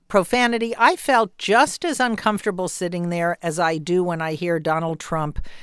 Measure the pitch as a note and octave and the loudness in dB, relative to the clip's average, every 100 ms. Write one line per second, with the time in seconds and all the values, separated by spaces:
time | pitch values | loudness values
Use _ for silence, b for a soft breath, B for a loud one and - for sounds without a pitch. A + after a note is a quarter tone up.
0 | _ G#3 F3 B3 A#3+ A#3 A3+ A3+ A#3+ F4+ | _ 2 2 2 2 2 -2 4 4 4
1 | - B3 G#3+ - - A3 D4 - F4 C#4+ | 2 4 2 -4 2 4 4 0 -4 0
2 | B3+ A3 A3 G#3 A3 F3+ F3+ - F3 F3 | 0 0 0 0 -2 -4 -6 -4 -4 -4
3 | F3 F3 E3+ F3 E3+ D#3+ E3 D#3+ D#3 F3+ | -4 0 0 -2 -4 0 0 0 0 0
4 | F3 E3 D#3+ D#3 F3 E3+ D#3+ D#3+ E3 D#3+ | 2 -2 -4 -4 -2 -2 0 -2 -2 -6
5 | - D#3+ D3+ - B B | -4 -4 -2 -4 B B